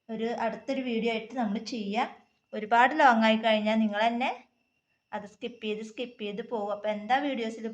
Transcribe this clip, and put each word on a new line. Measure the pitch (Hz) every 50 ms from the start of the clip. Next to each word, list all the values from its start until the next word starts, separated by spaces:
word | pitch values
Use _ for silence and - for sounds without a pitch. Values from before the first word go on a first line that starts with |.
| _ -
ഒരു | 226 208 226 226 240 - 233
അടുത്തൊരു | 220 214 - - - 269 269 254 254
വീഡിയോ | 233 226 220 233 226
ആയിട്ട് | 220 220 - 247 262
നമ്മൾ | 233 202 202 233 - - 269
ചെയ്യാം. | 226 202 196 202 226 277 - - - _ _ _ _ _ _ -
ഒരുപാട് | 214 214 214 233 233 247 254 302 311
ലോങ് | 294 262 233 226 220
ആയി | 220 220 220 226
കഴിഞ്ഞാൽ | 226 220 214 214 214 220 220 220
നിങ്ങൾ | 208 202 208 220
തന്നെ | 233 240 240 262 311 494 - - _ _ _ _ _ _ _ _ _ _ _ _ _
അത് | - 208 196 202 -
സ്കിപ്പ് | _ - 233 240 - 226
ചെയ്ത്, | 214 208 208 220 220
സ്കിപ്പ് | - - 247 240 - - 214
ചെയ്ത് | 202 202 208 226 -
പോകും. | 247 220 202 208 202
അപ്പോൾ | 208 - 214 214
എന്താ | 208 208 214 254 277 294
വീഡിയോസിൽ | 285 262 233 226 220 226 226 220 226